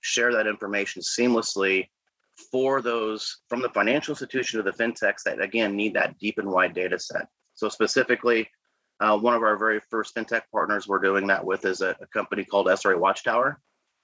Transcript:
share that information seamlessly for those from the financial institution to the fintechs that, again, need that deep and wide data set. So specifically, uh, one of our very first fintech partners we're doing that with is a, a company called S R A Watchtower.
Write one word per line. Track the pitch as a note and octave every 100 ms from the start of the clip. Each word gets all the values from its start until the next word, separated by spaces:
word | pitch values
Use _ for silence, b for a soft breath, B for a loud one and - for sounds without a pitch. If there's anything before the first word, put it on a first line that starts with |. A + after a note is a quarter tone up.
share | - - A#2+
that | A#2+ G#2+
information | G#2 G2+ G2+ G2+ -
seamlessly | E2+ - A#2+ A#2 A2 - G2 F#2+ F#2+ _ _ _ _ - -
for | B2+ C3 A2+
those | A2+ A#2 A2 A2 - - _
from | B2
the | B2+
financial | - G2+ C#3 D3+
institution | D3 - C3 B2 A2+
to |
the | G2 -
fintechs | A#2 A2+ G#2 -
that, | - A1+
again, | G2 A2+ G#2+
need | G2+ G#2
that | - E2+ -
deep | G#2 G#2+
and | G2+
wide | F#2 F2+
data | E2+ F2+ F2
set. | - E2+ E2+ _ _
So | - G#2+
specifically, | - G#2+ C3+ B2+ B2 A#2+ A#2 G#2+ _ _ _ _ _
uh, | G#2+ G#2+
one | A2+
of | A#2+
our | A2 G#2
very | A2 G#2+ -
first | A2+ G#2
fintech | - A2 A#2 -
partners | A2 G2 G#2 G2+
we're | G2
doing | G2 G2 G2
that | F#2+
with | F#2 F#2+
is | G2 F#2
a, | F#2 -
a | -
company | A2 G2 G2+
called | F#2+ G2+ F#2
S | G2
R | G2+
A | F#2
Watchtower. | F#2+ G2 - A2+ C3 D3 _ _ _ _